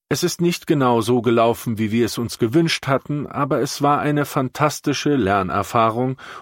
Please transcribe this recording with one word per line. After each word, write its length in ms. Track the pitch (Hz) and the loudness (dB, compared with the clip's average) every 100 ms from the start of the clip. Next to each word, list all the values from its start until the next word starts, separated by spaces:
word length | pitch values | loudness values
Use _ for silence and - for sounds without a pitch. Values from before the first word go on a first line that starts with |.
| - | -6
Es 140 | 135 | -2
ist 180 | 175 - | -2 0
nicht 240 | 175 170 - | -2 0 0
genau 360 | 151 127 117 | 2 4 2
so 200 | 110 123 | 2 2
gelaufen, 560 | 117 117 117 113 123 107 | 2 4 4 2 -4 -2
wie 140 | 110 | 0
wir 160 | 113 113 | 0 0
es 100 | - | -2
uns 220 | 117 - | -6 -2
gewünscht 480 | 117 151 165 - - | 0 2 2 0 -2
hatten, 400 | 135 - 147 123 | -2 -2 -8 -6
aber 340 | - 139 139 | -6 -2 -2
es 220 | 131 - | -2 0
war 160 | 143 143 | 0 2
eine 260 | 147 147 139 | 0 0 -2
fantastische 920 | 143 131 - 151 - 151 135 147 139 | -2 -4 0 0 0 -4 -2 0 2
Lernerfahrung 1000 | 95 101 92 98 98 120 113 110 131 131 - - | 2 2 0 -2 0 2 2 2 -2 -4 -12 -20